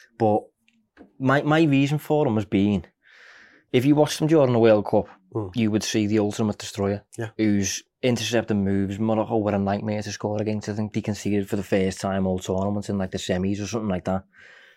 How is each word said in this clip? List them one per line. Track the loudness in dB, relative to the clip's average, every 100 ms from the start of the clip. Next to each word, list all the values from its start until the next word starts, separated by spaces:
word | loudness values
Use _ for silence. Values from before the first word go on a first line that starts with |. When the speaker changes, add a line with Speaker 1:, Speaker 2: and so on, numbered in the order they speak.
| -20 -2
Speaker 1:
But | 2 2 -2 _ _ _ _ -20 -20 -4
my, | 0 2
my | 2 2
reason | 4 4 2 0
for | 0 0 2
him | 0
has |
been, | 0 2 2 2 -4 _ _ -20 -20 -20 -20 _ _
if | 2 4
you | 4
watched | 2 0
him | 2
during | 4 4
the | 6
World | 6 6 4
Cup, | 0 0 -10 _
Speaker 2:
Mm. | -8 -6
Speaker 1:
you | 0 0
would | 0
see | 0 0 2
the | 2
ultimate | 0 0 -2 -2
destroyer, | -8 -4 -2 -4 -8 -12
Speaker 2:
Yeah. | -10 -2
Speaker 1:
who's | 2 2 0 -6 -12 _
intercepting | -2 0 0 0 0 0
moves. | 0 0 -2 -2
Morocco | 0 0 0 -2
were | 0
a | 0
nightmare | 0 -2 -4 -6
to | -8
score | -8 -6 -4
against. | -4 -4 -6
I |
think | -6 -4
they | -4
conceded | -4 -4 -2 -2 -2
for | -4
the |
first | -2 0 0 -2
time | -4 -2 -2
all | -2
tournament | -4 -4 -2 -4 -4
in, | -4
like, | -4
the | -6
semis | -4 -2 -2 -4
or | -6
something | -6 -4
like | -4 -2
that. | -4 -6 _ -20 -20 -20